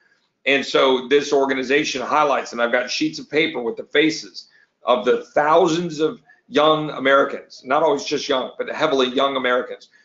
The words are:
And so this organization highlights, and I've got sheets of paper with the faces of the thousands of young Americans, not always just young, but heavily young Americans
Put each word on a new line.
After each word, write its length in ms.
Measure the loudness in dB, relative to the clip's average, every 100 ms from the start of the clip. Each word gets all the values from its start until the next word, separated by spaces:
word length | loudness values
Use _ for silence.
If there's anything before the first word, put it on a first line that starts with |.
| _ _ _ _ -2
And 200 | -2 0
so 420 | 2 2 2 2
this 240 | 0 2
organization 720 | 0 0 -2 0 0 0 -6
highlights, 500 | -2 0 2 0 -4
and 100 | -4
I've 120 | 0
got 180 | 0 -2
sheets 260 | -4 -4 -6
of 120 | -6
paper 320 | -2 -2 -2
with 160 | -6 -8
the 80 | -4
faces 640 | 0 0 0 -10 -20 -20 _ _ _
of 220 | 0 0 2
the 180 | -2 0
thousands 680 | -2 4 4 4 2 -4 -2
of 180 | -4 -4 _ _ _
young 400 | 2 2 2 -2
Americans, 720 | -2 2 4 2 -4 -14 -20
not 180 | -2 0
always 220 | 2 0
just 240 | -2 -6 -2
young, 240 | -4 -4 -8
but 100 | -8
heavily 400 | -2 0 2 0
young 300 | 2 0 0
Americans 500 | 0 0 -2 -12 -18 _